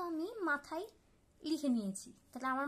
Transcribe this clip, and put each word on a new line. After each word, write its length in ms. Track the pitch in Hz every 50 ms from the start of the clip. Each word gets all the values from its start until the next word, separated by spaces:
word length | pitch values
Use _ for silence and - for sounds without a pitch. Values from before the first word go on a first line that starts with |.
| 359 349
আমি 160 | 330 311 330 427 480 440 359 311
মাথায় 360 | 285 277 - - 311 330 415 453 - - _ - - - _ _ _ -
লিখে 280 | - 302 320 - 294 269 247
নিয়েছি, 340 | 226 202 190 190 - - - - - - -
তাহলে 160 | - 247 247 262 262
আমার 140 | 269 277